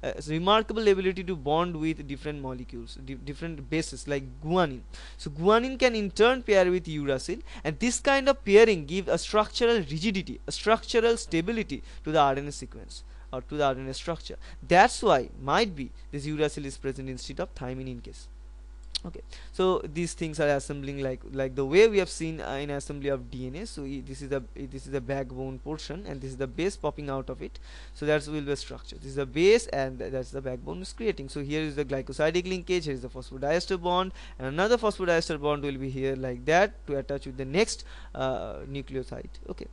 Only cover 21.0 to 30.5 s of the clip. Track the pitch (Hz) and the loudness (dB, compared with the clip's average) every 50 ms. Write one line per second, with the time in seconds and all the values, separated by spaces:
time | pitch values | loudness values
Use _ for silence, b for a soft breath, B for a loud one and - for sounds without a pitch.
21 | 135 131 127 127 - - 135 135 135 131 131 131 139 135 147 185 214 226 214 196 | -2 -2 -2 -4 -8 -8 -4 -2 -2 -2 0 -2 -2 4 8 8 8 8 8 4
22 | 185 175 - - 165 160 160 156 - 69 127 135 143 147 143 143 143 - 147 143 | 2 2 -2 -6 -6 -6 -4 -6 -6 -4 -4 -4 -4 -4 -4 -6 -6 -6 -8 -4
23 | 139 139 139 131 120 120 120 127 127 127 131 160 214 226 - - 143 135 139 139 | 0 0 0 0 -2 -8 -8 -8 -8 -8 -8 -8 -10 -10 -10 -10 -8 -6 -8 -8
24 | 131 131 135 131 143 135 139 139 135 - - - 143 131 131 135 - 139 135 139 | -8 -10 -12 -12 -6 -4 -4 -4 -4 -6 -12 -12 -12 -10 -10 -12 -10 -6 -6 -6
25 | 120 117 139 135 135 123 127 127 135 135 131 127 - - 156 151 - - 147 175 | -4 -4 -4 -4 -4 -6 -6 -8 -8 -8 -8 -10 -8 -8 -8 -8 -6 -8 -10 -10
26 | 208 - 143 139 123 135 131 123 135 131 120 - 165 196 202 - - 151 143 - | -8 -10 -10 -8 -8 -10 -6 -4 -6 -4 -2 -2 -2 -2 -2 -2 -4 -4 -4 -4
27 | 147 139 135 135 131 - 131 - - - - - B B B B B B B - | -6 -4 -4 -4 -4 -6 -8 -8 -8 -10 -10 -12 B B B B B B B -4
28 | 147 147 151 151 143 147 151 151 147 139 143 135 - - 131 120 - - - - | 2 4 4 2 2 0 -4 -4 -2 -2 -2 -4 -4 -10 -12 -12 -12 -14 -14 -12
29 | 151 135 135 139 143 131 120 151 170 196 214 240 226 - - 139 135 135 131 123 | -12 -8 -4 -4 -4 -2 0 4 6 8 8 6 6 2 -2 -2 -2 -2 -4 -6
30 | - 92 131 131 127 - - 135 135 131 | -6 -4 -4 -4 -6 -4 -8 -6 -6 -6